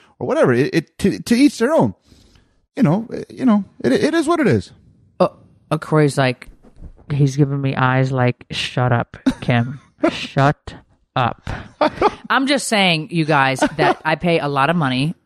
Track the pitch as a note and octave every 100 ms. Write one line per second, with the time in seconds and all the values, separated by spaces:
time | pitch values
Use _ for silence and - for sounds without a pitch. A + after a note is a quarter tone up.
0 | _ - B2 C#4+ A3 A#2+ C#3+ E3 - -
1 | G3 C#3 - A#3 C#4+ - A#3 D#4 C3+ -
2 | _ - _ _ _ _ _ - G3+ F3+
3 | A3+ - - - C4 G#3 F#3+ - - C4
4 | C#4+ E4 D4 E4+ A#3+ G3 - - _ _
5 | _ - F3+ - _ _ - D#3 - D#3
6 | D3 C#3 C3 B2 - - - - - -
7 | - C#3+ C#3+ C3+ C#3 C#3 C3+ - B2+ C3
8 | C3 C3 B2 - - - - - B2 A#2+
9 | A#2 - - - - A#2+ A#2+ C#3+ _ -
10 | E4 - - - C#3 D3 - - _ _
11 | _ - A#2+ - - - - - - -
12 | G4+ - - A#3 C4+ C#4 - G#3+ F#3+ D#3+
13 | D#3 E3+ D3+ D3 C3+ C3 D4+ D3+ D3+ -
14 | D#3 D#3+ F3 E3 C#3+ C#3+ C#3 F3 C#3 B2+
15 | D3 -